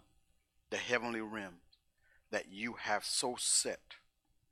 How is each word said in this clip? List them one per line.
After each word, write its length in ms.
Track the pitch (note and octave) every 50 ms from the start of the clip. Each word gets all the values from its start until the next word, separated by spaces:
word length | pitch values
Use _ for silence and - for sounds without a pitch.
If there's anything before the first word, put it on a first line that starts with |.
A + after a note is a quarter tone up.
| - _ _ _ _ _ _ _ _ _ _ _ _ -
the 80 | G#2+ G2
heavenly 420 | - - B2 A#2+ A2+ A#2+ A#2 A2+
realm 360 | A2 G#2 A2 G#2+ G2 F#2+ F2 E2+ _ _ _ - _ _ _ _ _ _ _ _ _ -
that 160 | A2 G2+ - -
you 260 | F#2 G2 A2 A#2+ - -
have 240 | - G#2+ G#2 G2+ -
so 300 | - - - - B2 B2 A#2
set 580 | - - - - - B2+ F#2 - - - - - _ _ _ _ _ _ _ _ _ _